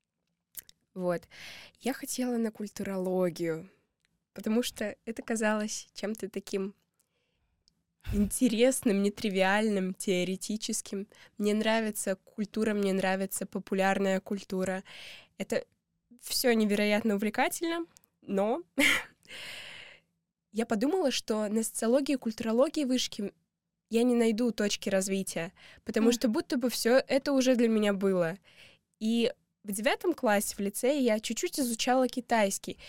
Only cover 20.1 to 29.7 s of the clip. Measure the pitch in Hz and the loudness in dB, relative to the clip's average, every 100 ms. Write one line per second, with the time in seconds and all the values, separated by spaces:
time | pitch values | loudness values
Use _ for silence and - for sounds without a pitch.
20.1 | _ _ _ _ 208 233 220 269 381 302 | _ _ _ _ -6 -2 0 0 2 2
21.1 | - - 214 214 220 220 - 226 262 277 | 0 -2 -2 0 -2 -2 -2 2 2 2
22.1 | 277 233 220 226 226 302 311 262 254 - | -2 -2 -4 -2 2 2 2 0 0 -2
23.1 | - 202 - _ _ _ _ - 220 247 | -6 -8 -8 _ _ _ _ -4 2 4
24.1 | 240 226 214 240 214 208 - - 190 196 | 4 4 2 0 0 0 0 0 0 0
25.1 | 196 190 175 165 - - - - 220 220 | -2 -4 -6 -8 -10 -20 -20 -4 2 4
26.1 | 240 247 269 - 277 240 - 233 262 - | 4 2 0 0 0 0 0 4 4 4
27.1 | 262 294 269 254 247 233 220 208 202 196 | 0 2 2 4 4 4 4 2 2 2
28.1 | 185 165 190 _ - - _ _ - 220 | 2 0 -2 _ -20 -20 _ _ -6 0
29.1 | 233 233 - _ _ 208 | 2 0 -2 _ _ -8